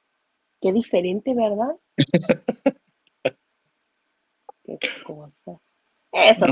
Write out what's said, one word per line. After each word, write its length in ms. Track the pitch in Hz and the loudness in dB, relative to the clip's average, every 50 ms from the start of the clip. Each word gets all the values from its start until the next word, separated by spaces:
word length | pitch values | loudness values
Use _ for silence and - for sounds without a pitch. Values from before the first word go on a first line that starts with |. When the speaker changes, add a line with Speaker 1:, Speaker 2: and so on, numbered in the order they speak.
| _ _ _ _ _ _ _ _ _ _ _ _ | _ _ _ _ _ _ _ _ _ _ _ _
Speaker 1:
Qué 100 | - - | -2 0
diferente, 640 | 190 233 226 - - 180 180 180 185 214 - 269 254 | 0 -2 -2 -2 -2 -2 -2 -2 -4 -4 -4 -4 -2
¿verdad? 420 | 240 226 214 202 208 240 277 330 - _ _ _ | 0 0 -2 -2 -2 -4 -6 -6 -10 _ _ _
Speaker 2:
<laughs> 1400 | - 135 - - 165 175 - 175 - - - - - - 269 - _ _ _ _ _ _ _ _ _ - 131 - _ _ _ _ _ _ _ _ _ _ _ _ _ _ _ _ _ _ _ _ _ _ - - _ _ | -2 0 2 0 0 0 0 -4 -2 -4 -8 -6 -4 -2 -4 -4 _ _ _ _ _ _ _ _ _ -6 -6 -6 _ _ _ _ _ _ _ _ _ _ _ _ _ _ _ _ _ _ _ _ _ _ -20 -20 _ _
Speaker 1:
Qué 140 | - - - - - - - - | -18 -12 -10 -10 -10 -10 -12 -16
cosa. 560 | - 156 151 151 147 _ _ - 180 175 - _ _ _ _ _ _ _ _ _ _ | -18 -18 -18 -20 -20 _ _ -20 -20 -20 -20 _ _ _ _ _ _ _ _ _ _
Eso 340 | - 185 - 214 226 - 185 - | 0 4 6 6 6 6 4 2